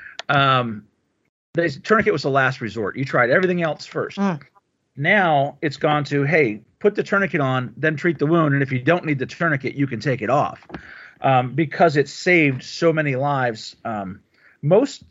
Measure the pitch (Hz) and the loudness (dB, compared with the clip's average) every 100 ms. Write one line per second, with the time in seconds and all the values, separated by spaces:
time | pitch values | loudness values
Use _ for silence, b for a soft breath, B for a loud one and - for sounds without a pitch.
0 | B B - 143 135 127 117 104 - _ | B B -2 2 4 2 0 -6 -14 _
1 | _ _ _ _ _ 165 170 131 - 220 | _ _ _ _ _ -2 -2 -2 0 2
2 | 208 151 143 135 131 131 110 110 95 127 | 2 -2 0 0 0 -2 -6 -6 -6 -6
3 | 135 139 120 170 185 175 165 147 - 151 | -2 0 2 2 2 0 -4 -6 -8 -8
4 | - 196 196 151 - _ _ _ _ 135 | -6 -2 -2 -2 -10 _ _ _ _ -4
5 | 160 208 175 143 139 - 156 - 156 147 | 2 2 4 2 0 -2 -6 -2 0 0
6 | 143 143 139 165 120 104 - _ 208 208 | 0 0 2 2 2 -2 -12 _ 0 0
7 | - 196 190 165 131 127 120 - 156 147 | 0 0 0 0 0 -2 -4 -4 -2 0
8 | 180 160 151 170 151 139 135 131 131 175 | -2 0 2 2 4 2 0 0 2 0
9 | 156 139 127 - 170 143 127 139 135 110 | 0 -4 -4 -4 -2 -2 -4 -4 -4 -2
10 | 143 120 107 143 101 - - B B B | -4 -2 0 0 0 -4 -16 B B B
11 | B B 135 131 127 135 151 - 175 143 | B B 2 2 2 -2 -2 4 4 4
12 | - - 180 175 143 123 - - 170 156 | 0 -2 2 4 4 0 -6 -2 0 2
13 | 147 127 143 139 123 110 - - 117 104 | 0 -2 -2 0 -2 -4 -12 -12 -8 -6
14 | 95 95 _ b b b 143 196 277 - | -8 -12 _ b b b 2 4 2 -4
15 | - | -14